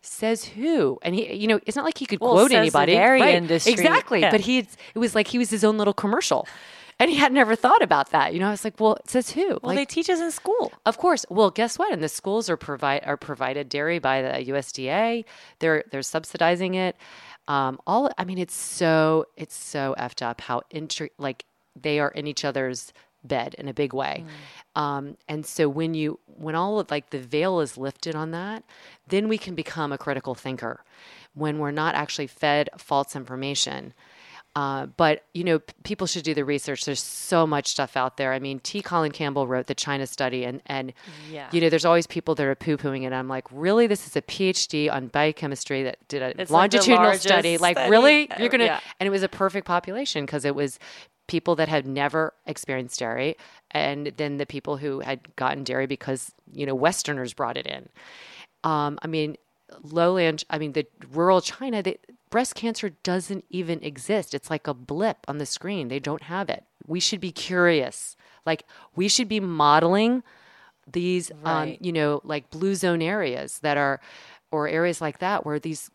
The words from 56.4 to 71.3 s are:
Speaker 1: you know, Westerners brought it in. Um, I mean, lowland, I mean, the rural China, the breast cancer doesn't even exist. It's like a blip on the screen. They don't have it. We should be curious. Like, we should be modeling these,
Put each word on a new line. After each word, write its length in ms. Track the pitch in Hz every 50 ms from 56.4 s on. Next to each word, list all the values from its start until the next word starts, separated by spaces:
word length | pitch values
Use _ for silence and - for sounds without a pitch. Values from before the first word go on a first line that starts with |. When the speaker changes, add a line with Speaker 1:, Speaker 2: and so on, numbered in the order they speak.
| _ _
Speaker 1:
you 140 | - - 143
know, 80 | 139 135
Westerners 580 | 127 135 165 180 - - - 147 135 127 120
brought 240 | - - 139 117 123 135
it 80 | -
in. 240 | - - 65 64 - _ - - - - - - - - - - _ _ _ -
Um, 340 | 160 156 151 147 147 147 -
I 40 | -
mean, 300 | 160 160 160 151 151 151 - _ _ _ _ _ _ - -
lowland, 600 | - 147 151 170 170 175 185 190 170 160 156 156 - _
I 80 | - 151
mean, 140 | 156 147
the 140 | 135 156 143 _ _ _ - 131
rural 280 | 131 156 170 185 190 185
China, 400 | 170 - - - 262 269 233 208
the 160 | 185 185 - - _ - - _ _ _
breast 240 | - 226 254 - -
cancer 360 | - - 233 220 - - 196 151 _
doesn't 420 | _ 196 180 190 180 - 196 190 - _
even 320 | - 180 180 165 170 156
exist. 520 | - 151 143 131 123 - 202 214 175 - -
It's 160 | 139 - -
like 160 | 160 151 _
a 80 | - 143
blip 440 | 123 127 - 147 160 208 226 175 _ - -
on 100 | 139 147
the 80 | 147
screen. 420 | 131 - - - 180 202 185 143 120
They 100 | 127 139
don't 240 | 135 139 147 151 -
have 260 | 165 170 190 196 -
it. 140 | - - _ _ _ _ -
We 140 | - 156 180
should 200 | 175 - - 190
be 120 | 175 185
curious. 840 | 160 - - - 180 180 175 175 170 151 127 131 - - - - - _ _ _ _ _ _
Like, 200 | 160 160 156 - _ - - - _ _
we 140 | - 185 208
should 200 | - - 247 196
be 120 | 214 214
modeling 800 | 196 180 170 156 151 147 147 156 165 170 185 202 220 233 247 254 - _ _ _ _ _ _ _ - _ _ _ _ -
these, 400 | 131 175 175 180 180 180 170 -